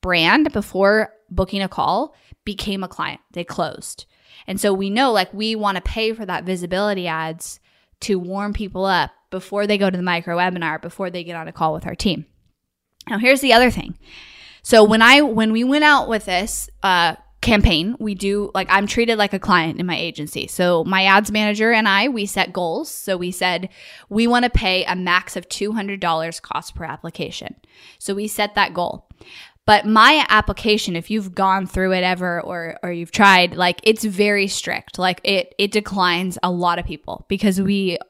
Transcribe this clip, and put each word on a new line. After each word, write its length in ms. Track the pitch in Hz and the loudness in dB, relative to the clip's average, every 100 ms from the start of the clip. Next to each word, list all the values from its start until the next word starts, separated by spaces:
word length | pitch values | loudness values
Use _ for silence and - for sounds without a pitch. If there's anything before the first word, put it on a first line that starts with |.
brand 520 | 185 175 165 220 302 | 0 2 4 4 2
before 600 | 220 - 185 196 214 220 _ _ | -2 -4 2 4 4 0 _ _
booking 320 | 180 185 196 | -4 -4 -2
a 60 | 190 | -4
call 460 | - 131 190 302 _ _ - | -2 -2 0 -4 _ _ -14
became 380 | - 202 - 196 | -12 -10 -6 -6
a 60 | 185 | -8
client. 320 | - 160 - _ | -8 -10 -10 _
They 120 | - | -12
closed. 640 | 170 - 165 - - - - _ _ - - | -10 -6 -6 -6 -16 -16 -20 _ _ -20 -10
And 140 | 190 | -2
so 120 | 208 | 0
we 180 | 190 196 | 0 -2
know, 220 | 208 269 | 0 2
like, 200 | 214 180 | 2 -2
we 200 | 190 214 | -4 -4
wanna 260 | 220 202 185 | -2 -2 -4
pay 320 | - 226 220 | -6 -4 -4
for 140 | 226 202 | -4 -6
that 180 | 170 | -8
visibility 640 | 170 185 175 185 208 196 175 | -4 -6 -4 -2 -2 -2 -4
ads 540 | 160 160 165 - - _ _ _ _ | -6 -6 -10 -14 -16 _ _ _ _
to 180 | - 190 | -4 -4
warm 340 | 180 190 208 | -2 -6 -6
people 320 | 202 202 185 | -8 -10 -4
up 260 | 196 180 139 _ _ | 0 0 -2 _ _
before 360 | 185 - 202 202 | -12 -8 -4 -2
they 120 | 208 | 0
go 120 | 196 | 0
to 60 | 185 | 0
the 60 | |
micro 340 | 180 170 175 170 | -2 -4 -4 -2
webinar, 440 | 180 180 165 156 | 0 -2 -6 -6
before 300 | 170 - 190 | -10 -10 -8
they 140 | 175 | -8
get 120 | 170 170 | -10 -12
on 120 | 160 | -14
a 40 | |
call 200 | - 160 | -4 -2
with 140 | 156 - | -2 -8
our 100 | 175 | -4
team. 300 | 208 156 160 _ _ _ _ _ _ _ - | -4 -4 -8 _ _ _ _ _ _ _ -8
Now, 100 | 214 | 0
here's 220 | 247 269 | 4 4
the 120 | 269 | 6
other 180 | 233 247 | 6 6
thing. 260 | - - 175 _ - - - - - | 2 -8 -14 _ -20 -20 -20 -20 -18
So 220 | - 226 | 4 6
when 160 | 214 220 | 8 8
I, 220 | 226 277 | 8 8
when 300 | 294 226 220 | 6 2 0
we 120 | 220 | 2
went 200 | 247 285 | 2 4
out 240 | 302 285 - | 6 4 2
with 180 | 220 - | -4 -2
this, 420 | 180 214 - - - | -4 -2 -8 -10 -4
uh, 340 | 196 180 170 160 _ _ | 0 2 2 -2 _ _
campaign, 560 | - 214 208 165 180 247 | 2 4 4 2 -2 -6
we 160 | 214 | -6
do, 360 | 196 196 202 202 | -4 -2 -2 -4
like, 140 | 190 185 | -6 2
I'm 160 | 190 208 | 2 2
treated 300 | - 233 220 | 0 0 2
like 160 | 202 | 0
a 60 | 196 | -2
client 420 | 202 180 165 - | 2 2 2 -2
in 60 | 180 | -4
my 100 | 165 | -4
agency. 500 | 165 160 151 - - | -6 -8 -10 -8 -8
So 380 | - 180 175 | -2 2 2
my 200 | 165 190 | 2 2
ads 260 | 190 196 208 | 4 4 4
manager 420 | 214 208 208 220 | -2 -2 0 2
and 160 | 233 220 | 2 2
I, 200 | 196 240 | 2 0
we 180 | 240 208 | -2 -6
set 260 | - 175 | -4 -4
goals. 380 | 185 175 180 311 | -4 -4 -4 -8
So 260 | - - 185 | -12 -6 -4
we 140 | 180 | -4
said, 400 | 190 180 175 185 - - - _ | -2 -2 -2 -6 -16 -20 -20 _
"We 180 | 208 233 | 0 2
wanna 240 | 240 240 | 2 2
pay 340 | - 208 185 | 0 0 -2
a 100 | 170 | -2
max 420 | 180 180 180 - 185 | -4 0 0 0 -12
of 120 | 175 | -10
two 240 | - 202 | -8 -4
hundred 280 | 220 202 196 | -4 -6 -6
dollars 400 | 180 160 165 170 | -2 -2 -4 -10
cost 340 | - - - | -10 -10 -10
per 100 | - | -14
application." 720 | 165 151 165 - 160 - - - _ _ - _ | -12 -12 -14 -10 -10 -10 -14 -18 _ _ -20 _
So 160 | - | -8
we 140 | 202 214 | -6 -6
set 260 | - 208 208 | -4 -4 0
that 180 | 180 | -2
goal. 340 | 175 175 - _ - - - - _ | -2 -6 -6 _ -20 -20 -20 -20 _
But 220 | - 208 208 | 4 4 6
my 400 | 220 240 311 262 | 6 6 6 4
application, 680 | 214 214 196 - 208 - 170 | 2 2 -4 0 0 0 -6
if 140 | 170 | -4
you've 240 | 214 196 | -6 -6
gone 320 | 175 190 190 185 | -2 0 0 -2
through 260 | - 185 | -2 0
it 100 | 185 | 0
ever 380 | 180 180 180 170 | 0 -2 -4 -4
or, 360 | - 175 165 - | -6 -10 -10 -10
or 80 | 180 | -8
you've 220 | 175 170 | -8 -8
tried, 420 | - 202 185 180 | 6 8 8 4
like, 260 | 175 180 175 | 2 0 2
it's 200 | 220 220 | 2 2
very 440 | 220 185 208 202 196 | 0 0 2 2 0
strict. 500 | - - - - - | -4 -6 -8 -10 -2
Like, 220 | 185 180 | -2 0
it, 300 | - 196 180 - | 0 0 -2 -4
it 140 | 202 | 0
declines 680 | 208 208 196 180 170 185 175 | 0 -4 -2 0 0 -4 -4
a 80 | 180 | -4
lot 280 | 175 175 170 | 0 -2 -2
of 60 | |
people, 400 | 170 151 - - - | -6 -12 -12 -14 -8
because 320 | 196 208 190 | -2 0 0
we 380 | 196 202 190 170 - | 0 0 -2 -4 -10